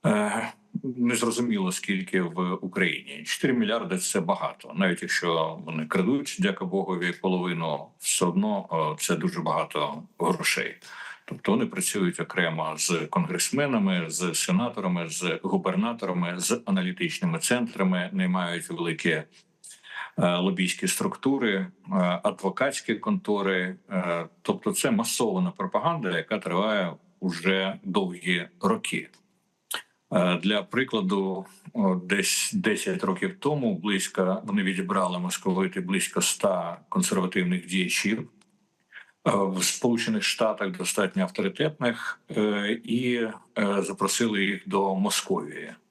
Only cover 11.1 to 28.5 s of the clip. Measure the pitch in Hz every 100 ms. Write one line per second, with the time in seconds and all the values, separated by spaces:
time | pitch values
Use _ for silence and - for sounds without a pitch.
11.1 | - - - - 113 117 - 90 104 90
12.1 | - 87 - 85 80 78 78 - 87 -
13.1 | 90 78 87 - 131 143 120 98 90 80
14.1 | 80 90 78 - 90 120 - 92 87 82
15.1 | 78 90 82 95 95 92 90 113 117 98
16.1 | 90 87 90 90 120 - 98 90 90 87
17.1 | - 90 82 - 123 117 - 95 90 90
18.1 | 98 92 90 87 85 82 85 85 80 87
19.1 | 78 - - _ _ - - - - -
20.1 | - 90 87 92 90 90 - 92 - 92
21.1 | - 135 139 120 98 92 - - 95 90
22.1 | 87 107 92 98 92 135 - - - -
23.1 | 101 98 104 98 92 90 92 _ 95 90
24.1 | 85 82 _ - 98 - 95 139 107 117
25.1 | - 117 92 90 - 95 101 156 165 104
26.1 | 87 78 107 - 87 107 104 90 76 _
27.1 | _ 95 82 90 95 95 95 95 90 95
28.1 | 87 92 87 90